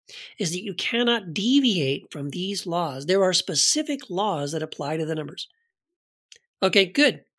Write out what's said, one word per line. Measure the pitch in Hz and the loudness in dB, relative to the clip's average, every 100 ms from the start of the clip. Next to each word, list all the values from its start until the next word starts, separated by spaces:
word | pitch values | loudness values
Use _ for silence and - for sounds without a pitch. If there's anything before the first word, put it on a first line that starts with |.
| - - - - | -20 -18 -14 -6
is | 170 | -4
that | 180 | -4
you | 208 | -6
cannot | 180 - 233 240 233 185 | -6 -2 0 2 2 -2
deviate | 151 214 277 262 185 135 143 - | -2 4 4 4 4 2 -2 -6
from | 156 143 | -8 -6
these | 175 190 196 185 | -4 -4 -4 -4
laws. | 170 165 131 143 | -2 -2 -4 0
There | 196 | 4
are | 185 | 4
specific | 175 - 151 - 294 294 277 - | 2 0 0 2 2 -2 -4 -4
laws | 180 214 160 143 | -2 0 0 -2
that | 160 | -4
apply | 156 - 147 160 | -6 -6 -4 -2
to | 156 | -2
the | 156 | -4
numbers." | 147 - - _ _ _ _ _ _ _ _ - _ - | -6 -10 -16 _ _ _ _ _ _ _ _ -20 _ -2
Okay, | 190 202 185 | 2 4 2
good. | 277 285 156 - | 4 2 2 -10